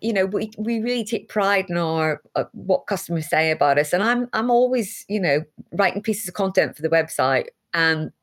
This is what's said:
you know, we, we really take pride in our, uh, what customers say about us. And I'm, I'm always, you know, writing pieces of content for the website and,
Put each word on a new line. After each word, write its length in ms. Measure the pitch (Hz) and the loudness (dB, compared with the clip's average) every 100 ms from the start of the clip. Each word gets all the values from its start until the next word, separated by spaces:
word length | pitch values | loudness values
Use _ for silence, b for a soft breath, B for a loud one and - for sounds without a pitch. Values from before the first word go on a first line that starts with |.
you 100 | 226 | -2
know, 140 | 202 190 | 0 0
we, 260 | 202 214 - | -2 -4 -6
we 220 | 220 226 | -4 -2
really 260 | 240 247 - | -2 -2 -2
take 240 | 233 - | -6 -4
pride 400 | 214 196 196 185 | 0 2 0 0
in 80 | 175 | -2
our, 440 | 165 160 156 147 _ - | 0 0 0 -2 _ -4
uh, 100 | - | -4
what 340 | 104 190 - - | -4 -2 0 0
customers 420 | 190 - 165 151 | -6 -2 -4 0
say 220 | 156 160 | 0 2
about 260 | 156 147 139 | 2 4 4
us. 160 | 151 | 2
And 80 | 180 | 2
I'm, 260 | 220 240 240 | 2 0 -2
I'm 160 | 214 240 | -2 2
always, 560 | 240 247 254 196 - - | 4 4 2 -2 -8 -6
you 120 | 208 | -2
know, 240 | 170 147 156 - - | 2 2 0 -12 -6
writing 280 | 175 190 208 | 0 0 0
pieces 260 | 220 208 - | -2 -4 -4
of 60 | |
content 420 | - 190 185 151 - | -2 0 2 0 -2
for 60 | |
the 80 | 156 | 0
website 560 | 165 160 - 135 131 - - _ | 0 0 0 0 0 -2 -10 _
and, 380 | 170 165 160 156 - | 0 2 0 -4 -10